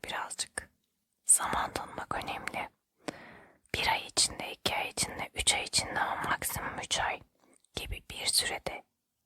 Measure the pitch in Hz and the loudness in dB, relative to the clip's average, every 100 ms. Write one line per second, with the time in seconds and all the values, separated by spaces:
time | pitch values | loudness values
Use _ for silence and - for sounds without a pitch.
0 | - - - - - - - _ _ _ | -6 -4 -4 -4 -6 -6 -10 _ _ _
1 | _ _ - - - - - - - - | _ _ 6 6 6 2 0 -2 -6 -8
2 | - - - - - - - - _ _ | -4 -4 -4 -6 -4 -4 -6 -10 _ _
3 | - - - - - - _ - - - | -12 -12 -18 -20 -20 -20 _ 0 2 2
4 | - - - - - - - - - - | 0 2 2 2 -8 -2 -2 0 -2 0
5 | - - - - - - - - - - | -2 -2 -8 0 2 2 2 0 2 0
6 | - - - - - - - - - - | 2 0 0 0 0 -2 -4 -6 -2 0
7 | - - - _ _ _ _ - - - | 0 -2 -10 _ _ _ _ -8 -6 -8
8 | - - - - - - - - - _ | -8 -4 2 2 2 0 -4 -6 -12 _
9 | _ _ | _ _